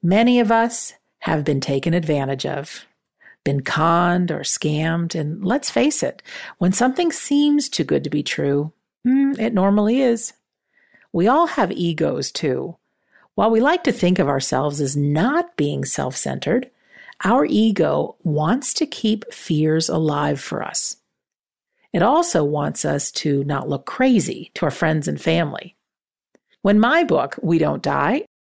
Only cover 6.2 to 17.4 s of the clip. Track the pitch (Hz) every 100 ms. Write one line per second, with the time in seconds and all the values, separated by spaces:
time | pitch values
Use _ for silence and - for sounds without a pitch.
6.2 | - - - - 180 190 247 262 349 -
7.2 | - 285 294 294 - - 143 147 139 147
8.2 | 143 - 143 143 151 _ _ _ 247 262
9.2 | 277 269 226 214 196 202 208 247 262 233
10.2 | - - _ _ _ _ _ _ _ 180
11.2 | 185 233 339 - 190 - 170 160 151 139
12.2 | 139 - 151 123 135 170 _ _ _ _
13.2 | _ - 202 226 262 349 - - 180 185
14.2 | 143 139 - 131 147 143 139 147 143 151
15.2 | 233 311 349 - 147 143 135 - 131 131
16.2 | 139 135 143 220 262 _ _ - - -
17.2 | 202 247